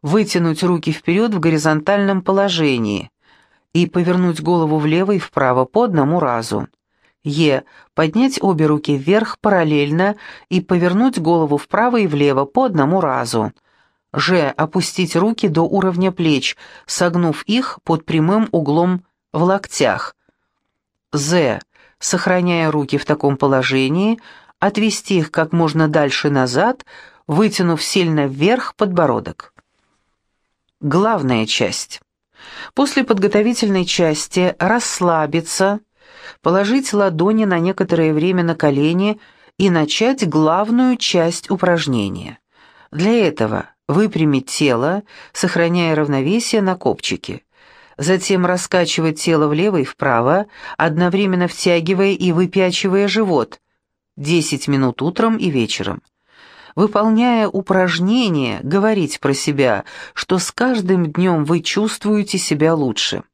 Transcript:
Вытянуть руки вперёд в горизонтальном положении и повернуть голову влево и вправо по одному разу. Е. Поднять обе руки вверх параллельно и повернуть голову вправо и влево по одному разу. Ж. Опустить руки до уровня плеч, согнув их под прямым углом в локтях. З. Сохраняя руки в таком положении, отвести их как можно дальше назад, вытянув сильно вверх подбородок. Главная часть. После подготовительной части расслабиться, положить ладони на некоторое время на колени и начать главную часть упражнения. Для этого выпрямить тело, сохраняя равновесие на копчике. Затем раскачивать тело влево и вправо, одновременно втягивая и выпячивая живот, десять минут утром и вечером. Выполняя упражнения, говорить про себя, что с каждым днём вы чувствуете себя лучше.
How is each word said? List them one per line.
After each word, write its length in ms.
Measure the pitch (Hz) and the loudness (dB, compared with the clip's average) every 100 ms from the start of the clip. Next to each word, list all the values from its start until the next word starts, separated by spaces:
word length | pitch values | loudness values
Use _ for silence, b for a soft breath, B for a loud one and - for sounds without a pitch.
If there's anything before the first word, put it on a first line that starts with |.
Вытянуть 600 | 151 190 208 185 170 156 | 0 0 2 0 0 0
руки 280 | 185 175 160 | 0 0 -2
вперёд 420 | 156 - 180 226 | -6 -2 0 0
в 60 | 208 | 0
горизонтальном 840 | 160 160 156 156 151 202 196 196 | 0 0 2 0 0 0 2 0
положении 840 | 180 196 202 165 156 127 110 101 - _ b b b b b | 0 0 0 0 0 0 0 -4 -6 _ b b b b b
и 160 | 170 175 | -2 0
повернуть 540 | 180 175 180 180 160 | 0 0 2 0 -2
голову 380 | 156 175 160 156 | 0 0 2 0
влево 340 | 151 160 190 | 2 0 0
и 60 | 202 | -2
вправо 440 | - - 135 127 | -2 0 2 2
по 200 | 131 - | 2 0
одному 360 | 240 170 139 170 | 0 2 0 0
разу. 480 | 151 117 113 104 - _ _ _ _ _ | 0 -2 -4 -6 -6 _ _ _ _ _
Е. 400 | 151 143 160 135 b b b | -8 0 2 0 b b b
Поднять 460 | - 156 185 262 269 | -2 0 2 0 0
обе 240 | 196 170 156 | -2 2 2
руки 320 | 151 147 143 | 0 0 -4
вверх 420 | 135 202 220 - | 2 0 0 -2
параллельно 760 | 214 196 160 151 143 160 190 208 B B B | 0 2 2 2 0 0 0 -2 B B B
и 100 | 185 | -4
повернуть 600 | 180 180 180 185 254 247 | 0 0 2 2 0 0
голову 360 | 160 170 156 147 | 0 2 2 0
вправо 400 | - 196 233 240 | -2 -2 0 2
и 120 | 196 | 0
влево 360 | 147 143 135 | 2 2 2
по 220 | 139 - 262 | 0 0 0
одному 340 | 170 139 185 | 2 2 2
разу. 540 | 165 131 120 117 110 - _ _ _ _ _ | 0 -2 -2 -2 -2 -6 _ _ _ _ _
Ж. 420 | 131 - 180 143 - | -4 0 0 0 -2
Опустить 580 | 156 180 160 - 180 165 | -2 -2 -4 -4 -2 0
руки 320 | 202 226 208 | 0 0 -2
до 140 | 156 | 0
уровня 500 | 165 196 190 175 190 | 0 0 0 0 -2
плеч, 460 | 185 165 143 - - B B B | 0 0 0 -2 -8 B B B
согнув 580 | - 175 170 175 147 | -2 0 0 0 -2
их 360 | - 226 262 - - | -2 -2 -2 -8 -2
под 200 | 160 - | -2 0
прямым 440 | 165 156 208 220 | 0 2 2 0
углом 540 | 170 147 151 175 180 - _ _ | -2 0 2 2 0 -6 _ _
в 100 | 156 | -2
локтях. 720 | 175 196 196 - 123 92 - - _ _ _ _ _ _ _ _ _ | 0 0 -4 -2 0 0 -6 -14 _ _ _ _ _ _ _ _ _
З. 480 | 147 143 175 143 101 - b b b | -6 0 2 2 -2 -8 b b b
Сохраняя 720 | - 180 190 180 180 170 160 | -4 -2 0 0 0 0 0
руки 260 | 151 143 143 | 0 -2 -4
в 80 | - | -2
таком 320 | 147 143 135 | 0 0 0
положении, 840 | 143 135 131 135 131 160 208 226 B B B B | 2 2 2 0 0 0 0 -2 B B B B
отвести 600 | 190 202 220 190 - 190 | -2 0 -2 -2 -2 0
их 120 | 156 | 0
как 200 | - 160 | -2 0
можно 360 | 170 165 147 156 | 0 0 2 2
дальше 420 | 156 143 - 151 | 2 0 0 0
назад, 560 | 143 127 123 208 254 - B B B B | 0 0 2 0 -2 -10 B B B B
вытянув 560 | 156 214 214 180 160 | 0 2 2 0 0
сильно 420 | - - 175 151 143 | 0 0 2 2 0
вверх 480 | 135 165 247 - - | 0 2 2 -2 -4
подбородок. 760 | 214 180 156 113 - - - _ _ _ _ _ _ _ _ _ _ _ _ _ | -2 2 2 0 -4 -14 -20 _ _ _ _ _ _ _ _ _ _ _ _ _
Главная 680 | 147 151 208 214 135 120 110 | -2 0 2 0 0 0 0
часть. 560 | - 104 - - - _ _ _ B B B B | -2 -2 -4 -12 -16 _ _ _ B B B B
После 300 | - 277 - | -2 0 0
подготовительной 840 | 262 202 196 202 214 240 214 190 180 | 0 2 2 2 0 0 0 0 0
части 720 | - 165 156 - - 180 - | 0 0 0 -4 0 0 0
расслабиться, 1200 | 180 233 226 - 175 165 151 156 160 - 190 208 _ B B B B B | 0 0 -2 -2 0 0 0 -4 -4 -2 0 0 _ B B B B B
положить 520 | - 180 202 262 269 | 0 0 2 0 0
ладони 520 | 208 196 160 180 220 208 | 0 0 2 0 2 2
на 140 | 175 | 0
некоторое 540 | 170 190 185 170 160 | 0 -2 0 2 2
время 300 | 151 170 185 | 2 0 0
на 120 | 170 165 | 0 0
колени 640 | 151 139 151 175 202 214 b b b _ | 0 2 0 2 -2 -4 b b b _
и 120 | 196 | 2
начать 580 | 170 151 - 226 262 190 | 2 0 0 0 0 0
главную 680 | 151 156 170 214 233 254 247 | 2 2 2 0 2 2 0
часть 520 | - 180 165 170 - | 0 0 0 -2 -4
упражнения. 880 | 190 180 170 151 123 101 95 - - _ b b b b | -2 2 0 0 -2 -2 -6 -12 -18 _ b b b b
Для 360 | 147 185 233 190 | -2 2 2 2
этого 420 | - 110 107 - _ - | 0 -2 -2 -8 _ -2
выпрямить 600 | 147 214 185 156 139 127 | 0 0 2 2 2 -2
тело, 560 | - 147 120 135 190 208 B B | -2 0 2 0 -2 -6 B B
сохраняя 600 | - 180 175 170 175 170 156 | -4 -4 0 0 2 0 0
равновесие 640 | 147 139 135 214 233 226 | 0 0 0 -2 0 0
на 140 | 196 180 | 0 0
копчике. 680 | - 104 - - - - _ b b b b b | -2 -2 -4 -8 -8 -14 _ b b b b b
Затем 480 | 143 185 185 190 180 | -2 -2 0 0 2
раскачивать 760 | 180 180 185 170 - 160 156 | -2 -2 0 0 0 -2 -2
тело 280 | - 160 151 | 0 2 2
влево 300 | 151 202 185 | 2 0 0
и 60 | |
вправо, 600 | 127 - 135 120 120 170 208 B B B | -2 -2 0 2 2 2 0 B B B
одновременно 680 | 165 156 180 190 202 185 175 | -2 2 0 2 0 0 -2
втягивая 640 | - - 170 160 185 196 | -2 0 2 0 0 0
и 200 | 196 180 | 0 0
выпячивая 760 | 165 180 190 185 175 196 190 202 | 2 0 2 0 0 0 0 0
живот, 520 | 190 214 156 113 - _ _ _ _ _ - | 0 0 0 -2 -6 _ _ _ _ _ -12
десять 520 | 143 170 156 139 - | 0 0 0 -4 -2
минут 340 | 139 131 120 | 0 0 -2
утром 360 | 147 175 226 220 | -6 0 0 0
и 120 | 185 | -2
вечером. 540 | 139 110 - 98 92 _ _ B B B B B - | 0 -2 -4 -6 -8 _ _ B B B B B -2
Выполняя 720 | 208 214 214 220 247 233 214 | 0 2 2 2 2 2 0
упражнения, 1120 | - 190 190 185 165 180 240 233 160 127 101 | -4 0 2 2 0 0 2 2 0 -2 -4
говорить 580 | - 185 208 214 151 - | -2 0 0 0 -2 -2
про 140 | 143 | -2
себя, 500 | 139 - 139 131 101 - B B | -2 -2 0 2 0 -4 B B
что 240 | - - 185 | -12 -2 -2
с 140 | 175 | -2
каждым 600 | - 254 240 180 190 165 | -2 -2 0 0 0 0
днём 320 | 147 185 170 | 0 0 2
вы 180 | 147 170 | 0 0
чувствуете 760 | 165 - 214 - 208 214 202 190 | -2 -2 -2 -4 -2 -2 -2 -4
себя 380 | - 147 156 165 | -4 0 2 2
лучше. 480 | 135 110 - 101 - | -2 -2 -4 -6 -10